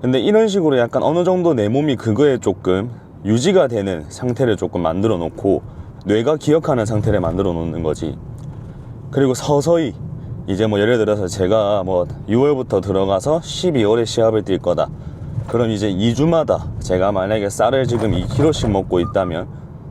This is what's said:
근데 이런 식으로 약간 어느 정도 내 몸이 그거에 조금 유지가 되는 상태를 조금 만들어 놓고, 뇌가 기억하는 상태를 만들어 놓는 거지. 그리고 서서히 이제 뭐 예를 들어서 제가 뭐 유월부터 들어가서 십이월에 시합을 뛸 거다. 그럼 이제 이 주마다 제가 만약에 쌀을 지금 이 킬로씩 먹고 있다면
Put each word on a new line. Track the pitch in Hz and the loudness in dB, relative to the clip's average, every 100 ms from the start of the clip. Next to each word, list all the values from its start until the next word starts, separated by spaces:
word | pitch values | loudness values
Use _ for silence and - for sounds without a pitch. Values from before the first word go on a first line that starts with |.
근데 | 123 131 | 2 2
이런 | 120 214 220 | 4 4 4
식으로 | 196 156 131 | 2 2 2
약간 | 117 135 | 2 0
어느 | - 165 | 0 2
정도 | 180 185 170 | 2 2 2
내 | 135 104 | 2 2
몸이 | 127 151 120 | 2 0 0
그거에 | 117 104 147 127 | 0 4 4 4
조금 | 104 92 - 92 117 117 - - | 0 0 0 0 -2 -10 -18 -10
유지가 | 95 113 147 185 143 | 0 2 4 4 4
되는 | 113 98 87 76 | 0 -2 -4 -8
상태를 | - 127 120 127 101 | -6 -4 0 0 0
조금 | 90 90 | -2 -2
만들어 | 80 85 110 95 | -2 0 0 0
놓고, | 82 - 98 87 - - - - 90 | -4 -2 0 0 -2 -16 -16 -12 -2
뇌가 | 104 117 151 | 0 2 0
기억하는 | - 156 156 131 107 | 2 2 2 0 0
상태를 | 107 107 104 | 0 0 0
만들어 | 85 87 98 | 0 0 0
놓는 | 85 82 80 | 0 -4 -4
거지. | 80 73 82 65 - - - - - - - - - | -2 -2 -6 -8 -12 -14 -14 -14 -14 -16 -16 -16 -4
그리고 | 135 135 | 0 2
서서히 | 123 - 143 139 170 147 - - - - - - | 0 0 0 2 2 0 -6 -12 -12 -12 -12 -6
이제 | 95 110 | 0 2
뭐 | 104 | 4
예를 | 107 120 | 4 4
들어서 | 107 104 92 | 2 0 -2
제가 | 104 92 110 101 104 92 | -2 2 2 2 0 0
뭐 | 92 85 - - | 0 -2 -6 -2
유월부터 | 113 143 139 123 101 | 2 4 2 0 -2
들어가서 | 104 95 98 98 135 160 | 0 0 2 0 0 -2
십이월에 | - - 185 143 104 117 | -2 -4 0 2 2 2
시합을 | 113 - 110 110 | 0 2 2 2
뛸 | 101 90 | 0 -2
거다. | 87 80 76 - - - - - - | 0 0 -2 -4 -14 -12 -8 -8 -4
그럼 | 117 117 | 0 0
이제 | 104 104 | 0 -2
이 | 92 113 | 0 0
주마다 | 113 156 165 143 87 - - | 2 2 2 2 0 -2 -8
제가 | - 92 95 | -2 0 2
만약에 | 101 95 110 101 | 0 0 0 -2
쌀을 | - 113 135 123 | 0 2 2 0
지금 | 117 107 | 0 0
이 | 92 92 | -2 -2
킬로씩 | - 151 147 120 | 2 2 2 0
먹고 | 95 95 92 | 0 0 0
있다면 | 87 101 92 82 123 - - - - | 0 0 -2 -4 -6 -12 -16 -18 -16